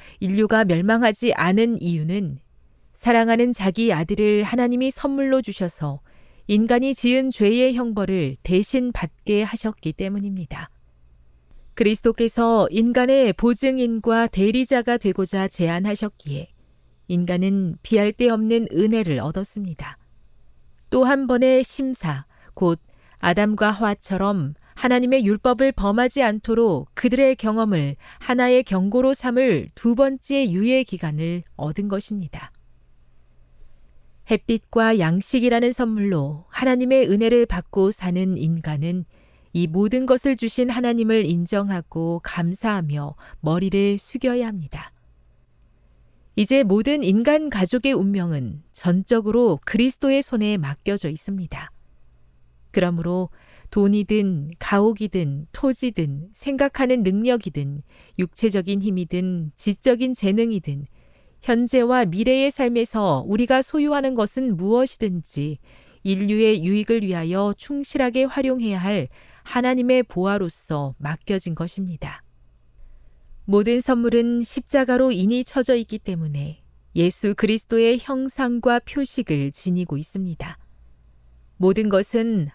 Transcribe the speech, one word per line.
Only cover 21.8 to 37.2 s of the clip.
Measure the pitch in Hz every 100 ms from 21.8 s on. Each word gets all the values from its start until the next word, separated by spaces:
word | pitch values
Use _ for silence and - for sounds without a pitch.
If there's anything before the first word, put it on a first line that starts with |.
| 269 254 160 135 - _ -
곧 | - 180 170 - _ _ -
아담과 | - 175 208 208 214
하와처럼 | 202 220 208 - 190 196 202 143 147 _ -
하나님의 | 254 247 247 269 202
율법을 | 208 254 233 269
범하지 | - 202 214 247 285
않도록 | 240 214 - 226 226 160 147
그들의 | - 247 262 269 262
경험을 | 220 220 220 175 139 139 - -
하나의 | - 247 247 254
경고로 | - 190 190 247 262
삼을 | 269 254 240 262 156 - -
두 | 233 233
번째 | 277 269 - 277 247
유예 | 175 226 262
기간을 | 247 190 160 147 165 175 - -
얻은 | 147 156 202
것입니다. | 196 - 208 165 - - - _ _ _ _ _ _ _ _ _ - - - - - - - -
햇빛과 | 220 - 226 - 233 226 226
양식이라는 | 160 180 - 262 240 233 247
선물로 | 247 233 214 202 170 139 151 -
하나님의 | - 262 247 254 269 233
은혜를 | 202